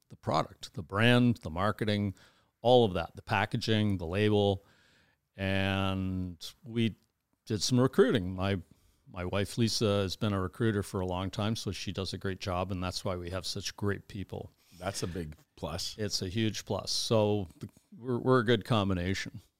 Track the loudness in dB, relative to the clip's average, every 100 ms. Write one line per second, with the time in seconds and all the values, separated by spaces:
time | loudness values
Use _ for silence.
0 | _ -10 -2 0 -2 -6 -14 -12 -4 4
1 | 6 8 6 2 -4 -2 -2 0 0 0
2 | 0 -4 -14 _ _ _ 6 6 6 2
3 | -4 -8 -2 0 0 0 0 2 2 0
4 | -2 2 4 6 4 2 -4 _ _ _
5 | _ _ _ -6 -2 0 0 0 0 -2
6 | -2 -4 -6 -8 -16 -16 -8 -2 -2 -2
7 | _ _ _ _ -6 -4 0 2 4 4
8 | 4 2 -2 -2 -2 -2 -4 _ _ _
9 | -16 -8 -4 -2 -2 0 0 2 2 2
10 | 0 -2 -2 -2 -2 -2 0 0 -2 -4
11 | -2 -2 -4 -4 -4 -4 -6 -6 -6 -6
12 | -6 -6 -6 -6 -2 -2 -2 -2 -4 -4
13 | -4 -6 -6 -6 -6 -6 -8 -4 -4 -4
14 | -6 -12 -10 -10 -12 _ _ -10 -8 -6
15 | -6 -6 -8 -12 _ -10 -8 -6 -8 -6
16 | -4 -4 -2 0 -2 -2 -4 -4 -2 -4
17 | 2 2 4 0 -4 -10 -16 -18 _ -12
18 | -6 -2 4 4 6 2 2 2 2 0
19 | 0 -2 -6 -12 -18 _